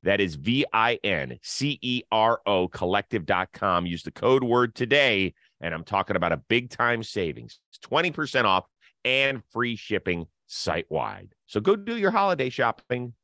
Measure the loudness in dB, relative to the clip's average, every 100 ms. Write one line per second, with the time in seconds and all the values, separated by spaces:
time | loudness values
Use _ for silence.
0 | 0 0 0 -2 -2 0 2 2 2 2
1 | -2 -2 -4 -10 -10 -4 -4 -4 -4 -6
2 | 0 2 4 2 2 0 0 -2 0 0
3 | 0 -6 0 0 0 -2 0 2 0 -6
4 | -8 -2 2 2 4 2 2 -2 0 4
5 | 4 2 0 -4 _ _ -8 -8 -4 -2
6 | 0 0 0 0 0 0 0 -2 0 0
7 | -4 -4 -4 -4 -14 -20 _ -20 -4 0
8 | 0 -4 -2 2 4 2 0 _ _ _
9 | -2 2 0 -2 -8 -4 -4 -4 -4 -2
10 | 0 -4 -4 _ _ -8 -4 -4 -2 -4
11 | -4 -8 -18 _ _ -2 2 0 0 0
12 | 0 2 2 0 -2 0 0 -2 _ -6
13 | -6 -12